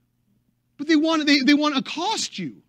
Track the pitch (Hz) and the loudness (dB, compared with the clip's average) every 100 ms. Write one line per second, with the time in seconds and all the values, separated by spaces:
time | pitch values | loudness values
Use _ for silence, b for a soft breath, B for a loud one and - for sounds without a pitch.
0 | _ _ _ _ _ _ _ - 294 311 | _ _ _ _ _ _ _ -8 0 2
1 | 320 320 294 285 262 294 302 269 - 294 | 2 2 2 2 4 2 2 -2 -4 -6
2 | 381 440 - - 156 98 | -4 -4 -6 -8 -12 -12